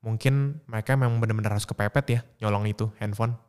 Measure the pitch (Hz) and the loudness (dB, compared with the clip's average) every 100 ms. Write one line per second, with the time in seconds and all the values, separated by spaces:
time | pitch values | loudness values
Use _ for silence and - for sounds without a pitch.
0 | 113 113 135 139 139 151 - 110 107 135 | -4 -2 2 2 0 -4 -8 -6 0 2
1 | 123 117 113 107 107 104 - - 104 - | 4 2 2 2 0 -2 -4 -2 0 0
2 | 139 117 - _ 107 104 104 104 107 - | 2 0 -2 _ -2 0 0 -2 -4 -4
3 | 104 101 113 120 | -6 -2 -2 -2